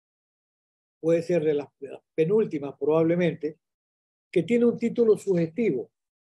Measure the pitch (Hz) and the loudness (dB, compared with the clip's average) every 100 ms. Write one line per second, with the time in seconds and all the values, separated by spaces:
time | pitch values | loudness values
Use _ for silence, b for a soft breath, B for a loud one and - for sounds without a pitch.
0 | _ _ _ _ _ _ _ _ _ _ | _ _ _ _ _ _ _ _ _ _
1 | 160 170 165 175 151 143 139 _ 131 135 | 0 0 0 0 0 -2 -6 _ -18 -18
2 | _ - 160 214 202 151 139 - 143 160 | _ -2 0 0 0 -4 -10 -6 0 2
3 | 165 175 170 156 151 - _ _ _ _ | 2 2 0 -2 -8 -10 _ _ _ _
4 | _ _ _ 180 165 240 240 233 233 - | _ _ _ -4 0 2 2 0 -2 2
5 | 220 214 202 175 160 240 220 123 - _ | 2 2 2 0 0 0 -2 -2 -6 _
6 | _ _ | _ _